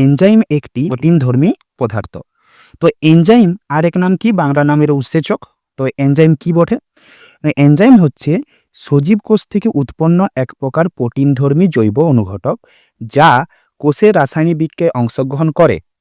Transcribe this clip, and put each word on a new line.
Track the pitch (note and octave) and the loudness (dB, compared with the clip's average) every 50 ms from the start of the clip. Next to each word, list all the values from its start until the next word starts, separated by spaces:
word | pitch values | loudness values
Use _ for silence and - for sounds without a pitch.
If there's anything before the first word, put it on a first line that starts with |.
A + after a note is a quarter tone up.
| C3+ | 2
এনজাইম | C#3 C#3+ C3+ F#3 G3+ A3 A3 - - D3+ D3 | 2 2 4 4 4 4 2 2 0 -2 -4
একটি | - - - A#2+ C#3+ F3 | -6 -6 -8 -6 -6 -4
প্রোটিনধর্মী | C3 A#2+ C3 E3 F3 D#3+ B2+ B2+ B2 B2+ D3+ G3+ - - _ _ _ - | -4 -2 0 0 0 2 0 0 0 0 0 0 -2 -4 _ _ _ -6
পদার্থ। | B2+ A2 G2+ A2 G2 - - - - _ _ _ _ _ _ _ _ _ _ - | -6 -6 -6 -6 -10 -10 -12 -20 -20 _ _ _ _ _ _ _ _ _ _ -2
তো | - E3+ - - - D#3 | -2 -2 -2 0 2 2
এনজাইম | D#3+ E3 E3 E3+ A3+ B3 A3 E3+ F3 - _ - C#3+ | 4 4 4 4 4 4 4 2 0 -4 _ -6 -4
আর | D#3 D#3+ | -2 -2
এক | E3+ - F#3 F3+ | -2 -2 -2 -2
নাম | F#3 F#3+ - | -2 -2 -2
কি? | - A3+ A3 F3+ | -2 -2 -2 0
বাংলা | D#3+ E3+ E3 D3+ D3 | -2 -2 0 0 0
নামের | D3 D3 D3 D3+ D3+ D3 C#3 | 0 2 2 2 0 0 -2
উৎসেচক। | B2 - - E3 D3+ - G#3 - - - _ _ _ _ _ - | -4 -4 -4 -4 -4 -4 -6 -8 -8 -16 _ _ _ _ _ -8
তো | C3+ C3 - - C#3 | -6 -6 -4 -2 0
এনজাইম | C#3 C#3 D3+ D#3+ D#3+ D#3+ - | 0 2 4 4 2 2 0
কি | - E3+ E3 | -2 -4 -2
বটে? | E3+ E3+ - A3+ D4+ - _ _ _ _ _ _ _ _ _ _ _ - D3+ - - C#3+ | 0 0 -2 -2 -6 -8 _ _ _ _ _ _ _ _ _ _ _ -6 -4 0 2 4
এনজাইম | C#3+ D3 D3 G3+ B3+ C4 G#3+ E3+ | 4 4 4 4 6 6 6 4
হচ্ছে | C#3+ - - - D3 D#3 A3 D4 _ _ _ _ _ _ - | 2 -2 -4 -6 -4 -4 -4 -4 _ _ _ _ _ _ -18
সজীব | - - C#3+ C#3+ C#3 E3 A3 G#3 - - | -8 -2 -2 -2 0 0 -2 -2 -2 0
কোষ | A3 G3+ - - - | -2 -2 -2 -2 -6
থেকে | G#3 - A3+ - | -4 -4 -2 -2
উৎপন্ন | C#3+ C#3 - - - D#3+ E3 E3+ F3+ F#3+ - - | -4 -4 -6 -6 -4 -2 0 0 0 0 -2 -4
এক | C3 C3 - - - | -6 -8 -8 -8 -10
প্রকার | C3+ C3+ - D#3 E3+ F#3 - - | -10 -6 -4 -2 -4 -4 -4 -6
প্রোটিনধর্মী | B2+ A#2 - - C#3 C#3+ C#3 B2+ C#3 C#3 C#3+ D#3+ F#3+ F3+ D3 | -6 -6 -4 -2 0 0 0 0 0 -2 0 0 0 0 0
জৈব | B2+ A2 G#2+ G#2 C3+ D#3+ E3+ | 0 0 0 0 0 0 2
অনুঘটক, | C#3 A#2 G#2 F2+ G2 G2 - C3+ F#3+ - _ _ _ _ _ _ _ - | 2 0 0 -2 -6 -8 -6 -6 -8 -8 _ _ _ _ _ _ _ -18
যা | A#2+ A2 - C3+ D#3 E3 A#2+ B2+ D3 - _ _ _ _ _ _ | -14 -6 0 2 4 4 4 2 0 -4 _ _ _ _ _ _
কোষের | - D3+ C#3+ - G#3+ G#3+ G3+ E3+ | -4 -4 -2 2 2 2 2 2
রাসায়নিক | C#3+ - - D#3+ D#3+ E3+ E3+ D3+ | 0 0 -2 -2 -2 -2 -2 -2
বিক্রিয়ায় | D#3+ D#3 _ - E3+ D#3+ - B2 | -4 -6 _ -4 -4 -4 -2 -2
অংশগ্রহণ | A#2+ A#2 - - C3+ C3+ C#3 C#3 D#3+ D#3+ | -4 -4 -4 -6 -6 -6 -4 -4 -4 -2
করে | C#3+ - E3+ C#3+ G2+ D#2+ - _ _ _ | 0 0 0 0 -2 -4 -8 _ _ _